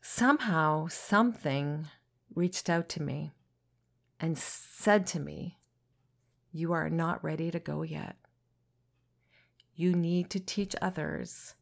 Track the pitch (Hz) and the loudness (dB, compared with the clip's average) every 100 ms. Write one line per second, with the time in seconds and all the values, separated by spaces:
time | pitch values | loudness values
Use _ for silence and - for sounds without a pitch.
0 | - - 240 302 233 165 156 156 160 - | -4 2 4 4 4 4 4 2 0 -4
1 | - 202 240 233 156 135 143 147 151 - | 2 4 4 2 -2 0 0 -2 -6 -14
2 | _ _ _ - 175 180 - 170 170 - | _ _ _ -2 0 0 0 0 0 -4
3 | 147 139 151 - _ _ _ _ _ _ | -4 -4 -8 -12 _ _ _ _ _ _
4 | _ _ 165 151 - - - - - 208 | _ _ -2 0 -2 -2 -4 -2 4 4
5 | 185 170 143 - 180 - _ _ _ _ | 4 -4 -6 -8 -10 -12 _ _ _ _
6 | _ _ _ _ _ 160 165 170 156 165 | _ _ _ _ _ -6 0 0 0 0
7 | 165 170 156 156 165 170 165 147 160 151 | 0 -2 -4 -2 -2 -4 -4 -6 -4 -6
8 | - - _ _ _ _ _ _ _ _ | -8 -12 _ _ _ _ _ _ _ _
9 | _ _ _ _ _ _ _ - 175 175 | _ _ _ _ _ _ _ 0 2 4
10 | 170 180 175 196 185 - 196 - 185 180 | 4 2 0 -4 -4 -4 -4 -2 -4 -2
11 | 156 - 180 - - - | -4 -4 -6 -10 -12 -16